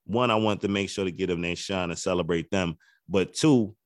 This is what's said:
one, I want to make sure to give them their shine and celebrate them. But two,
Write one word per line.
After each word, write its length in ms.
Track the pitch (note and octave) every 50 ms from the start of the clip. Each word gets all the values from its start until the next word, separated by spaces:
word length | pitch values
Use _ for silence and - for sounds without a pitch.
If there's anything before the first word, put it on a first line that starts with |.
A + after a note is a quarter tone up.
| _
one, 260 | - G2 A#2 B2 A#2+
I 40 | A2
want 240 | A2 A2 G#2+ G#2 F2+ -
to 60 | G2+
make 220 | G2+ G2+ G2 F#2+
sure 140 | - - G2
to 60 | F#2+ E2+
give 160 | D2+ F#2+ F2
them 120 | F2+ E2+ F2
their 140 | E2+ F2
shine 340 | E2+ - - G2 F#2+ F2+ F2
and 80 | E2+ -
celebrate 520 | - F#2+ F#2 F2+ F2 D#2+ F2 E2+ D#2+ -
them. 260 | - G2 F#2 E2+ D#2+ - _ _ _ _ _ -
But 260 | F2 G2 F#2 - -
two, 400 | - - D#3+ C#3+ B2 A2 G2 - _ _